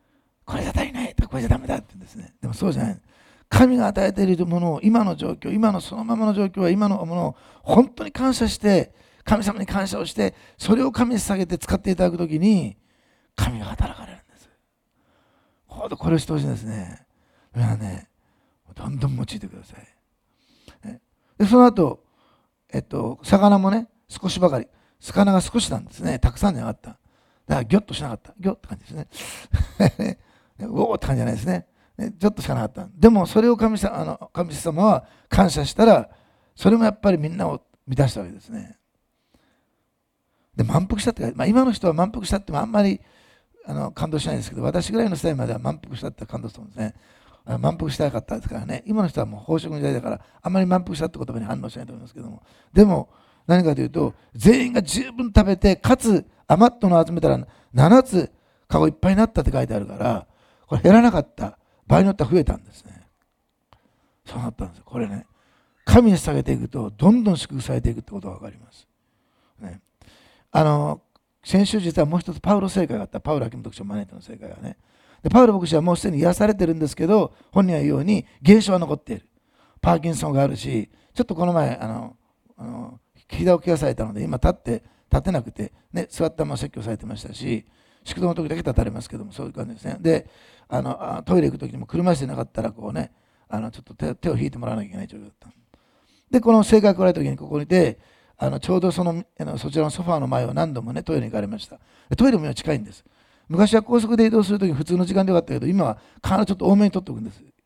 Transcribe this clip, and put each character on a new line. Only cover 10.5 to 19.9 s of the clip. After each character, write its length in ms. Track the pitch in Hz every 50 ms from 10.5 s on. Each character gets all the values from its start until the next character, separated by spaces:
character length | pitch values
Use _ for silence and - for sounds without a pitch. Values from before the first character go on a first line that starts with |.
| _ -
そ 160 | - - 214
れ 60 | 233 262
を 100 | 269 233
神 220 | - 247 240 247
に 60 | 208
捧 160 | - - 202 190
げ 80 | 190
て 120 | 165 180 170
使 140 | - - 190
っ 60 | 190
て 120 | - 202
い 60 | 190
た 80 | 160 185
だ 60 | 180
く 80 | 170 170
と 100 | 175 160
き 100 | 151 156
に、 380 | 175 214 220 185 143 117 95 _ _ _ _ _ _ _ _ _ _ _ _
神 240 | - - 127 123 113
が 80 | 104
働 320 | 98 - - - - - -
か 80 | -
れ 60 | - -
る 60 | -
ん 80 | _ _
で 100 | _ _
す。 100 | _ _ _ _ _ _ _ _ _ _ _ _ _ _ _ _ _ _ _ _ _ _ _ _ _
ほ 200 | _ - - -
ん 20 | -
と 80 | -
こ 140 | - - 165
れ 60 | 165
を 20 | 160
し 80 | -
て 60 | - 160
ほ 60 | 151
し 40 | 139
い 40 |
ん 40 | 139
で 60 | 127
す 80 | 107 107
ね。 420 | 110 107 107 92 87 - - _ _ _ _ _ _ _ _ _ _ -
皆 140 | 117 117 110
さ 60 | 110
ん 40 | 107
ね、 280 | 107 101 92 87 - _ _ _ _ _ _ _ _ _ _ _ _ - -
ど 140 | - - -
ん 100 | 139 135
ど 100 | 117 135
ん 80 | 131
用 60 | 123 -
い 40 |
て 120 | - - 208
く 180 | - - -
だ 80 | - -
さ 120 | - -
い。 1120 | - - _